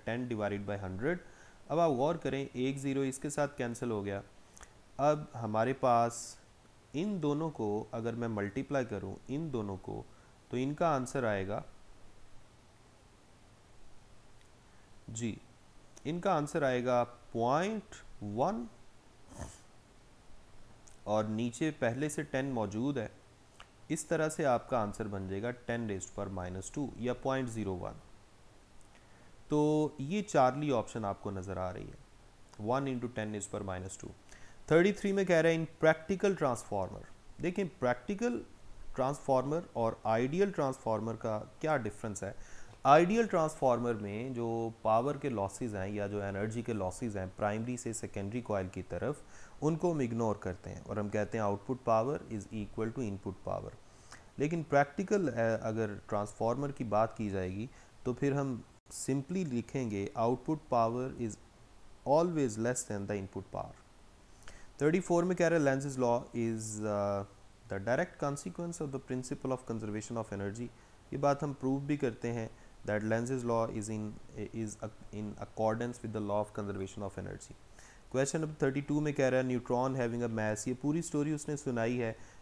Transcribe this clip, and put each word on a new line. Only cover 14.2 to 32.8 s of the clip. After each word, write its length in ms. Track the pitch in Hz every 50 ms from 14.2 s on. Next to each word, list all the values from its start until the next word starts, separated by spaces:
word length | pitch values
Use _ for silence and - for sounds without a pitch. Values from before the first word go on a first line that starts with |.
| - - - - - - - - - - - - - - - - - -
जी, 260 | 110 110 120 113 - - - - - - - - - - - - - - -
इनका 280 | 139 160 175 170 202 185
answer 300 | 151 147 147 - 165 147
आएगा 380 | 131 127 123 120 127 123 123 120 - - - - - -
पॉइंट 680 | 117 117 120 135 156 180 202 220 214 - - - - - - - - 107
वन, 440 | 104 101 110 135 175 214 233 240 226 - - - - - - - - - - - - - - - - - - - - - - - - - - - - - - - - - - - - - - - - - - - - - - -
और 220 | - 104 107 107 107
नीचे 420 | 107 107 120 120 117 - 160 156
पहले 380 | 151 - 135 117 117 131 147 151
से 140 | 147 - 151
टेन 300 | 147 - 131 131 139 131
मौजूद 460 | 117 110 104 104 107 120 143 143 131
है, 120 | 107 - - - - - - - - - - - - - - - - -
इस 180 | 151 160 - -
तरह 200 | 170 156 156 156
से 160 | 151 - 160
आपका 340 | 139 123 117 - - 131 120
answer 280 | 107 104 101 - 110 104
बन 200 | 101 98 95 95
जाएगा 240 | 95 98 107 120 123 123 -
ten 160 | - 117 117 117 110
raised 260 | 101 95 - - -
power 160 | - 101 95 98
minus 340 | 92 90 90 90 95 92 - -
two 120 | 147 143 123 - -
या 140 | 113 123 123
पॉइंट 340 | 123 - 135 131 131 131 120
ज़ीरो 240 | 113 113 104 95 95
वन। 260 | 90 95 101 - - - - - - - - - - - - - - - - - - - - - - - - - - - - - - - -
तो 460 | 151 151 151 151 151 156 151 147 - -
ये 220 | 143 139 185 214 202
Charlie 480 | - - 151 131 127 127 147 151 147
option 340 | 135 113 104 - - 120 110
आपको 260 | 101 98 - - 104
नज़र 280 | 98 95 92 98 95 90
आ 100 | 92 92
रही 140 | 95 101 101
है, 140 | - - - - - - - - - - - - - - - 104 107
one 200 | 123 135